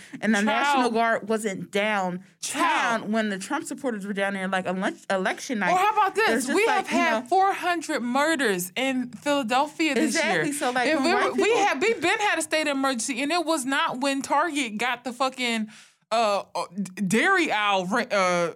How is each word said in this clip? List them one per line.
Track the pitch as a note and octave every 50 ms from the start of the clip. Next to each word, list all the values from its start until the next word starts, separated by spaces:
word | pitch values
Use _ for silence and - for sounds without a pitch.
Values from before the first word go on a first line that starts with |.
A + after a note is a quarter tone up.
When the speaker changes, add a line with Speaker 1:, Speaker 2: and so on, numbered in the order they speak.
| - - - -
Speaker 1:
and | - G#3 A3
the | G3+
Speaker 2:
Child. | G#3
Speaker 1:
National | C4 A3+ A#3 C4+ C#4+ C#4+ C4 B3+ A#3
Guard | A3+ A3+ A#3 A3+ A3+ - - G3+
wasn't | A3 A3 A3 G#3 F#3+ F#3 E3+ -
downtown | - G3+ G3+ G#3+ G#3+ G3+ F#3+ F3+ F3 F3+ - - _ _
Speaker 2:
Child. | - - - C#4 E4+ E4 D#4+ D4+ C#4 B3 A#3 A3 - G3+ G#3+
Speaker 1:
when | A3+ G#3+ G#3+
the | G3 F#3
Trump | F#3+ - D4 D#4+ E4+
supporters | - C#4+ - - C4 A3+ G#3 F#3
were | G3+ G#3
down | F#3+ G3 G3 G3
there, | F#3+ F#3+ F#3+
like, | F#3+ F#3 F#3
ele-, | F3+ F#3 F#3 G3 A3+ E4+ - - -
election | G3 F#3+ F#3 A3 - - - - C4 G#3
night. | G3 - F4
Speaker 2:
Or | F#4
how | F#4+ G#4 G#4+
about | G#4+ G#4+ F#4+ F#4+
this? | G4 A4+ G#4
Speaker 1:
It's | A3+ A#3+ A#3
just | C4 D4
Speaker 2:
We | F#4+ A4
Speaker 1:
like, | A4+ G4+ G4 - -
Speaker 2:
have | -
Speaker 1:
you | -
Speaker 2:
had | E4+ E4 D4+ G#3+ B3+
Speaker 1:
know | -
Speaker 2:
four | F4 F#4+ F#4+ G4 F#4+
hundred | - D#4+ F4+ F4 E4+ D4+ - D#4 C4+
murders | A#3+ A#3+ B3 C4+ D4 D#4+ D#4+ C4 C#4 A3 G3 F3+ F3+ F3+ -
in | A#3+ C4 C4+ C4 B3+ B3 B3 -
Philadelphia | - - D4 C#4+ C#4+ C4+ G#3 B3 B3+ D4 D4 - - D#4+ D#4 C4+
this | - - - -
Speaker 1:
Exactly. | E4 D4 D#4+ F#4 E4 D#4 D4+
Speaker 2:
year. | C#4+ -
Speaker 1:
So, | D4 B3 B3
like, | B3+ A#3+ C4+
Speaker 2:
If | D#4
Speaker 1:
when | D4+ C4
Speaker 2:
we | E4+ F#4+
Speaker 1:
white | G#4 F#4+
Speaker 2:
were, | F#4 -
we | B3+ E4+
Speaker 1:
people | G#4 A#4 G#4+ G4
Speaker 2:
had, | G4+ E4 C4+
we | D#4 A4+ A#4
been | F4 C#4+ F4 G#4 A4+
had | G#4 G#4 F4 D#4+
a | D#4+
state | - - D#4 D#4
of | D4+ C#4
emergency, | C4+ C4+ C4+ C4+ A3+ - - B3+ A3 C#4+
and | C#4+
it | E4 F4+ E4
was | D4+ D#4+ D#4 A#3+
not | C4 C#4 D4 E4 E4 A3+ B3+
when | C4 C#4 C#4 C#4
Target | C4+ - C#4+ C#4 D#4+ F4 C#4+ D4 C4+ A3+ G3+ G#3+
got | A#3 B3+ B3 A#3+ -
the | C4 A#3+
fucking, | - C4+ C4 C4 - B3+ A#3+ A#3 A3+ A3 G#3+ - - - - _ _ _ -
uh, | G#3+ A#3 A#3 G#3 G3+ F#3+ - - -
uh, | F3 E3+ - -
d-, | G3+ G3 - - - G#3
dairy | F3+ F#3 A3+ D4 F#4+ G4 F#4 D#4+ A3+ G3
aisle | G#3+ G#3 G3+ G3+ F#3+ F3+
ra-, | F3+ G#3+ B3 G#3+ -
uh, | - G3+ F#3 F3+ F3+ F3 E3+ E3 -